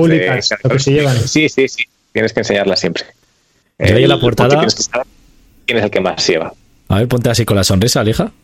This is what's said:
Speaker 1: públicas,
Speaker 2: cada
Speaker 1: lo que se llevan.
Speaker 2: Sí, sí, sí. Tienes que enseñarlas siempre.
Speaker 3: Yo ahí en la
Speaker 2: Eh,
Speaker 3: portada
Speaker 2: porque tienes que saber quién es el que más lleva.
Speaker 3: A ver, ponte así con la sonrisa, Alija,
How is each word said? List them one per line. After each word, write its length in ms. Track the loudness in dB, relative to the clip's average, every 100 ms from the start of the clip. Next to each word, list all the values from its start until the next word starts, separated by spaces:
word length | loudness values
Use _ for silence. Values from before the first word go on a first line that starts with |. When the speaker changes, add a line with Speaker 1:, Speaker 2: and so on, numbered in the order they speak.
| 2 2
Speaker 1:
públicas, 320 | 0 -2 -2
Speaker 2:
cada 120 | -2
Speaker 1:
lo 60 | 0
que 80 | 0
se 100 | 0
llevan. 240 | 0 2 0 0
Speaker 2:
Sí, 200 | 0 0
sí, 200 | 0 -2
sí. 160 | -4 -14 _ _
Tienes 200 | -2 -2
que 80 | -2
enseñarlas 400 | -2 0 0 0
siempre. 240 | -2 -6 -12 _ _ _ _ _ _ -4
Speaker 3:
Yo 180 | 0 4
ahí 80 |
en 40 | 4
la 60 |
Speaker 2:
Eh, 40 | 2
Speaker 3:
portada 320 | 0 2 2
Speaker 2:
porque 80 | 2
tienes 140 | 0 -2
que 60 |
saber 220 | -6 -6 -8 _ _ _ _ _ -4
quién 120 | -2
es 60 |
el 60 | -2
que 100 | 0
más 240 | -2 -2 -2
lleva. 240 | -2 -4 -12 _ _ -2
Speaker 3:
A 100 | 0
ver, 100 | 0
ponte 200 | 0 0
así 140 | 0
con 120 | 0 0
la 80 |
sonrisa, 360 | 2 2 2 0
Alija, 280 | 0 0 -4 -8